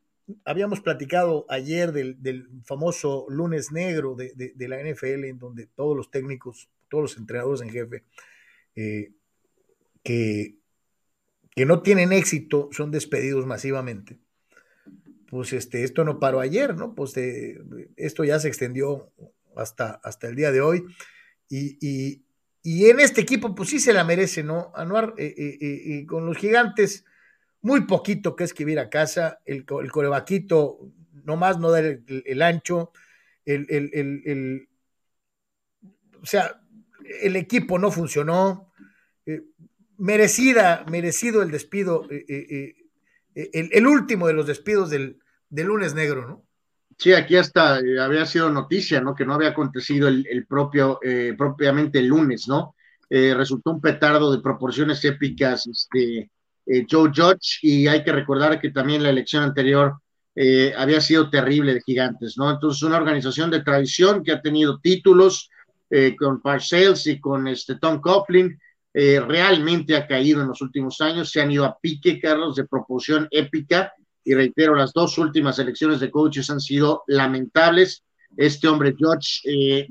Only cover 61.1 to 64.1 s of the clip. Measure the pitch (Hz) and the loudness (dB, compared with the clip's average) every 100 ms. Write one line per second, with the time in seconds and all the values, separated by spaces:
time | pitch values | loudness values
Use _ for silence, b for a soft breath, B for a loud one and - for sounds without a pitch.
61.1 | 160 147 143 127 147 143 127 - 127 127 | 4 4 2 2 2 2 0 0 -2 -2
62.1 | 113 117 123 143 147 151 143 156 165 156 | -4 -10 -4 -2 0 -2 -2 0 0 0
63.1 | 147 135 135 170 156 143 139 135 - 185 | 0 -2 -2 -2 0 2 0 2 4 4